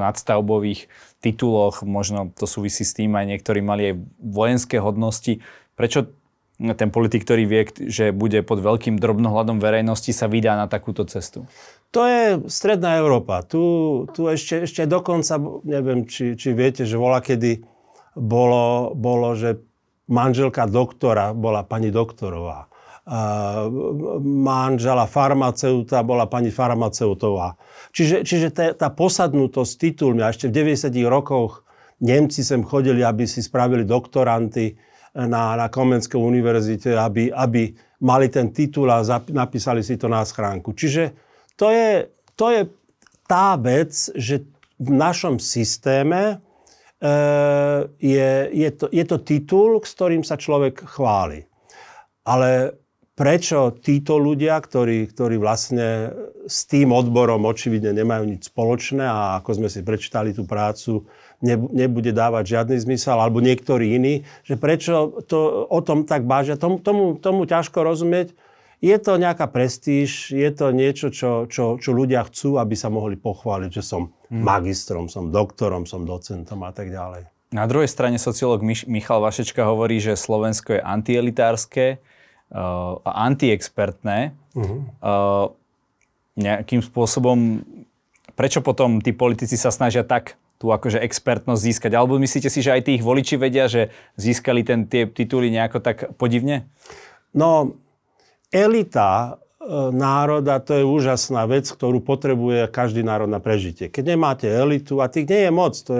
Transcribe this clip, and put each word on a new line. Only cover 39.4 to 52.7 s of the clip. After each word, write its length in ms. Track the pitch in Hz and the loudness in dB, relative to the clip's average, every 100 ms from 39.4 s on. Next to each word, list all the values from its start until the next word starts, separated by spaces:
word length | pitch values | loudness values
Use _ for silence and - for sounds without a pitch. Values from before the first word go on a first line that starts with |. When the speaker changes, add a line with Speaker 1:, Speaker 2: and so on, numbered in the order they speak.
| 123 127 135 120 104 | -4 -4 -2 -2 -2
Speaker 2:
si 80 | 120 | -4
to 160 | 117 | -2
na 160 | 113 104 | -2 -2
schránku. 480 | - 104 95 98 104 | -4 -6 -6 -8 -4
Čiže 400 | 156 147 160 - _ _ _ - | -2 -2 -2 -6 _ _ _ 0
to 160 | 208 | 2
je, 400 | 226 220 196 - _ _ - | 4 4 2 -2 _ _ -2
to 100 | 226 | 2
je 100 | 226 175 - _ _ _ _ | 2 0 -8 _ _ _ _
tá 320 | - 180 196 175 | 0 2 4 2
vec, 400 | 120 131 160 - - - | 2 2 0 -4 -8 -6
že 240 | 117 139 143 _ _ - | -4 -4 -6 _ _ -8
v 120 | 123 | 0
našom 480 | 139 160 175 175 123 | 2 2 0 -2 -4
systéme, 1040 | - 120 110 - 139 135 147 180 208 202 _ _ _ _ _ _ | -4 -2 -2 -2 0 0 2 0 0 -4 _ _ _ _ _ _
e, 100 | 147 147 147 143 143 143 143 143 143 - | 0 2 2 2 2 2 2 0 -4 -4
je, 280 | 139 135 135 135 139 | 0 2 4 2 0
je 180 | 151 156 - | 0 -2 -2
to, 100 | 147 | -2
je 140 | 170 165 | 0 0
to 100 | 165 | -2
titul, 560 | - 147 143 190 214 220 | 0 -2 2 4 4 4
s 160 | 214 - | -2 -2
ktorým 320 | 180 165 160 | 0 0 -2
sa 80 | 147 | -6
človek 480 | - 147 135 135 165 | -2 0 0 -2 -10
chváli. 640 | - 127 101 85 76 - _ _ - - - _ _ - | -4 0 0 -2 -6 -16 _ _ -20 -20 -20 _ _ 0
Ale 500 | 127 127 127 131 | 2 4 2 0